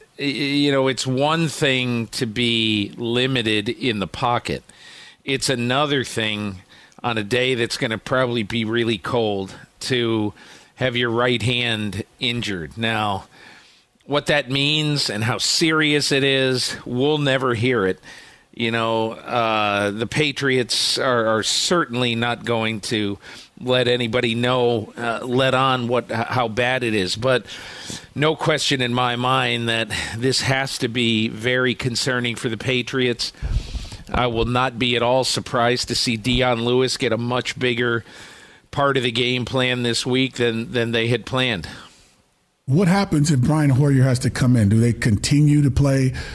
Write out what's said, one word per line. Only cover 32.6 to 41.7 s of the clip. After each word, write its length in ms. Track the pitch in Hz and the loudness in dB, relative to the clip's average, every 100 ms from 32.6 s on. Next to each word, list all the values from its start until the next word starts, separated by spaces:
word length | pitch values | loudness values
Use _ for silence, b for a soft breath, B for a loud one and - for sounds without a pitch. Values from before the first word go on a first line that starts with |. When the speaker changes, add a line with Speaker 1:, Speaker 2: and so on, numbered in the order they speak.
| 123 127 120 135 123 117 - B B B B B B B B | -2 -2 -2 0 0 0 -6 B B B B B B B B
Speaker 1:
I 140 | - 123 | -2 0
will 200 | 113 117 | 0 0
not 340 | 123 131 117 | 0 0 0
be 160 | 123 117 | 0 0
at 80 | |
all 200 | 117 131 | 2 2
surprised 640 | 123 - - 127 120 120 - | 0 -4 -2 0 2 2 -2
to 40 | 117 | -2
see 220 | - 113 | -2 -2
Dion 480 | 120 123 127 117 120 | 0 2 2 2 2
Lewis 320 | 127 127 - | 2 2 0
get 160 | 123 | -2
a 40 | 117 | 0
much 420 | 120 123 - - | 0 -2 -4 -2
bigger 440 | 123 120 123 117 - B B B B B B | -2 0 0 -2 -4 B B B B B B
part 260 | - 139 135 | 0 2 2
of 60 | |
the 80 | 123 | 0
game 340 | 117 123 127 110 | 0 0 0 0
plan 380 | 131 127 123 | 0 0 0
this 200 | 120 113 | 0 -2
week 300 | 131 127 131 | 0 0 0
than, 380 | 123 120 113 117 | 0 0 0 -4
than 220 | 120 113 | -2 0
they 160 | 117 117 | 0 0
had 180 | 120 - | 0 -2
planned. 420 | 131 127 98 80 | -2 0 -2 -6